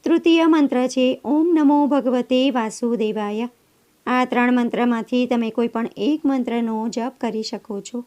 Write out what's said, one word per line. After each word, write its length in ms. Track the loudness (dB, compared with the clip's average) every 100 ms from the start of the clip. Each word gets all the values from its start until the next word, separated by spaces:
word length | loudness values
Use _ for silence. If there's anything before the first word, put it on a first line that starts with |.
| 2
તૃતીય 400 | 2 4 4 4
મંત્ર 300 | 4 2 2 0
છે 200 | 0 0 0
ઓમ 240 | -2 0 2
નમો 300 | 4 4 4 2
ભગવતે 520 | 0 0 -2 0 2 2
વાસુદેવાય. 960 | 0 -4 -4 -4 -2 -2 -2 -4 -6 -8 _ _ _ _ _ -4
આ 200 | -2 0
ત્રણ 300 | 2 2 2
મંત્રમાંથી 720 | 0 0 0 0 -2 -2 0
તમે 220 | 0 -2
કોઈ 160 | -2 -2
પણ 220 | -2 -6 -4
એક 220 | -2 0
મંત્રનો 540 | 0 -2 -2 -2 -2 -4 -4
જપ 240 | -4 -6 -6
કરી 260 | -6 -6
શકો 380 | -6 -10 _ -10
છો. 180 | -8 -12